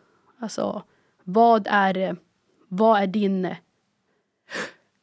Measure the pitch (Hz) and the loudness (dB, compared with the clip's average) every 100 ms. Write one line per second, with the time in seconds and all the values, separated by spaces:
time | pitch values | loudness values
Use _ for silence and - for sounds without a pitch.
0 | _ _ _ _ 220 - 202 208 - _ | _ _ _ _ -12 -6 -6 -6 -14 _
1 | _ _ - 196 233 226 196 202 196 185 | _ _ -4 4 6 4 2 0 0 0
2 | 185 180 _ _ _ _ _ 185 220 214 | -4 -8 _ _ _ _ _ 0 2 2
3 | 196 202 202 190 185 - _ _ _ _ | 0 -2 -2 -2 -4 -8 _ _ _ _
4 | _ _ _ _ _ - - - _ _ | _ _ _ _ _ -12 -12 -16 _ _